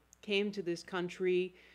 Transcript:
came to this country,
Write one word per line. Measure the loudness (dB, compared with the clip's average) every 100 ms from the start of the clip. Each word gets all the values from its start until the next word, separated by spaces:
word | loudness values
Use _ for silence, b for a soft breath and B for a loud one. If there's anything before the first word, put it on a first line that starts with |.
| _ -16
came | -2 0 2
to | 0
this | -2 -4
country, | -4 -4 -4 0 2 2 0 -4 b